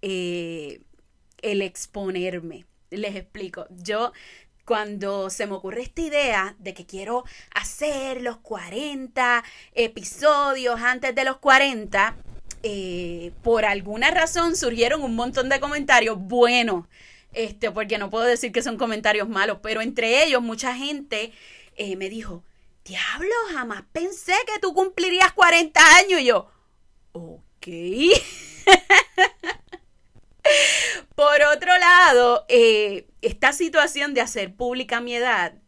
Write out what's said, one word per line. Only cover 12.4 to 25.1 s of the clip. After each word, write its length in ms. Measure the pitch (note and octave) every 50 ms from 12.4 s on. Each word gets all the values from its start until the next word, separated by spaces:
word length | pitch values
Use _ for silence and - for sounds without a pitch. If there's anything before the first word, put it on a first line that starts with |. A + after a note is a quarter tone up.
| - - - - -
eh, 720 | A3+ G#3 G3 F#3+ F#3 F3+ F3 F3+ E3+ E3+ E3+ E3+ F3 - - -
por 220 | A#3 A#3 A3 G#3+
alguna 460 | G#3+ G3+ G3+ F#3+ G3+ G#3 A3 B3 C#4+
razón 460 | E4 F4+ D#4+ D#4+ - F4 E4+ E4+ E4
surgieron 460 | F#4+ - B3 A#3 A3+ A#3 B3 C#4 D#4 C#4+
un 140 | B3+ A3+
montón 320 | A3+ A#3+ B3 C4 C4+ B3+ C4
de 100 | C4+ C4+
comentarios, 580 | C4 C#4+ D4 D4 C#4+ C#4+ C4+ A#3+ A3+ A3 A3 G3
bueno, 680 | F#3+ F#3+ A#3 B3 A#3+ A#3+ A#3+ B3 A#3 A#3 G3 F3+ E3 _ _ _ - - - _ _ _ -
este, 380 | A#3 A3+ G#3+ G#3 G3+ - A3
porque 280 | F3+ G#3 A3 G3+ A3 G#3
no 120 | G3+ G3
puedo 140 | G3+ A3 A#3+
decir 280 | B3 B3 A#3+ - A#3+ G3+
que 100 | A#3+ -
son 140 | C#4 A#3
comentarios 520 | G3 B3+ A3+ A3+ G#3+ A3 G#3+ G#3 G#3+ G3+ A3+
malos, 300 | A3+ F#3+ G3 A3 G#3 G3+ _
pero 180 | A3 A3 A3
entre 440 | A3 A#3 - - A3+ A3+ A#3 C4+ D#4
ellos 180 | E4 C#4 B3 A#3+
mucha 320 | A#3 A3+ A3+ C4 C4 B3
gente, 580 | B3 C4+ C#4+ D4+ C#4+ C#4+ C#4+ - G#3+ G#3+ A3+ - _ - - - - - _ _
eh, 200 | _ G#3 G3+ F#3+
me 120 | F#3 G3 G3
dijo, 360 | G#3 A3+ G#3+ - F#3 E3+ _ - _ _ _ _ _ _ _
"Diablo, 500 | - F#3+ F#3 - - - - E4 F#4+ A4+ A#4+ A#4 G4+ E4+
jamás 320 | C#4+ B3 A#3 G#3+ G3 G3+ _ _
pensé 420 | D#4+ E4+ F#4 G4 - - - F4+ G4+ B4
que 120 | A#4+ G#4+ G#4
tú 140 | - F#4 D4+
cumplirías 580 | F4+ F#4+ F#4+ F#4 - E4+ F#4